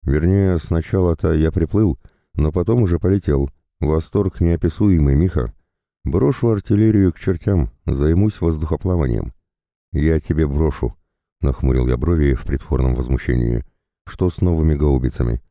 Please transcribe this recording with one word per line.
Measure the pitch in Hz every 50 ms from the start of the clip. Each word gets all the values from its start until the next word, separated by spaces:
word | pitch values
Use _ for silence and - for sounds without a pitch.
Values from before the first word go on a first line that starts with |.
| -
«Вернее, | - 69 76 78 87 95 101 98 95 90 82
сначала-то | - - 90 82 82 - - 98 92 87 82 - - 90 82
я | 76 78 80
приплыл, | - - 82 78 - 101 110 95 76 - _ - _ _ _ _ _
но | - 76 78
потом | 78 90 87 92 117 123
уже | 113 90 85 82
полетел. | - 92 98 101 - - 71 69 69 67 - _ _ _ _ _
Восторг | - 71 78 80 78 - - 104 98 92 - -
неописуемый, | 87 85 85 82 - 85 - - 104 104 95 82 73 69 69
Миха. | 71 85 92 - - 62 60 - _ _ _ _ _ _ _ _ _ _
Брошу | - - 92 123 143 131 - - 117
артиллерию | 110 101 - - 107 101 110 110 107 101 98 92
к | 82 -
чертям, | - - 92 85 - - 101 90 67 55 - _ _
займусь | - 69 67 71 78 82 90 101 110 104 -
воздухоплаванием». | 95 85 82 76 80 78 82 76 - 95 92 85 76 64 58 53 50 - - _ _ _ _ _ _ _ _ _ _ _
«Я | - 71 73 78 80 76
тебе | - - 76 76 78 73
брошу», | 69 73 80 76 71 - - - - _ _ _ _ _ _ _ _ _
нахмурил | - 71 64 - - 65 64 64 62 62
я | 62 60
брови | 62 - 87 80 73 71 65
в | 60 -
притворном | - - 67 - - 71 65 65 65 64
возмущении. | 62 64 62 64 60 - - 62 60 60 58 60 57 - - _ _ _ _ _ _ _ -
«Что | - - 95 90
с | - -
новыми | - 90 85 80 78 78 76
гаубицами?» | 71 73 73 69 65 62 62 - - 62 60 58 57 - _